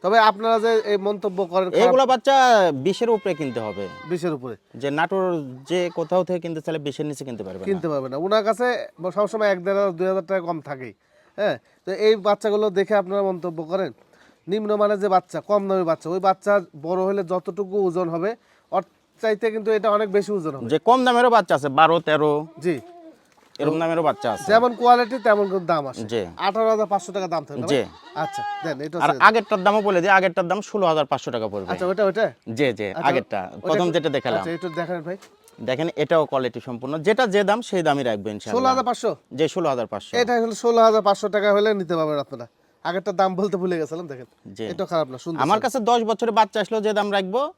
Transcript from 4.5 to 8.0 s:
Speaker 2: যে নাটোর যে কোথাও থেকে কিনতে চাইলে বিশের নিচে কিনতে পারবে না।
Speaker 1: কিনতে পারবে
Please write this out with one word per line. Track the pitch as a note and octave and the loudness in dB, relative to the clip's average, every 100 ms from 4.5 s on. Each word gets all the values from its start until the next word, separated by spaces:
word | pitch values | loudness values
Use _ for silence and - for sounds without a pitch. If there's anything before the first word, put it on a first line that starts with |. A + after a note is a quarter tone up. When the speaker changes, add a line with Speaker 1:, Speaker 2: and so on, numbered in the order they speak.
| G#2+ _ A#2+ | -14 _ -6
Speaker 2:
যে | C#3 | -4
নাটোর | D3 E3+ G3 F#3 E3+ C#3 B2+ C#3 | -2 0 0 -2 -2 -6 -14 -4
যে | F3+ F3 - | -2 -2 -4
কোথাও | D#3+ F3+ | 0 0
থেকে | F3+ F3+ | 0 -4
কিনতে | E3+ D#3+ | -4 -8
চাইলে | D3+ D#3+ C#3+ | -6 -6 -6
বিশের | C3+ D3+ | -6 -8
নিচে | C#3+ C3+ | -8 -10
কিনতে | A2+ F#2+ | -10 -10
পারবে | F#2 | -8
না। | F#3 | -4
Speaker 1:
কিনতে | F#3+ E3 | -2 -2
পারবে | D3 | -4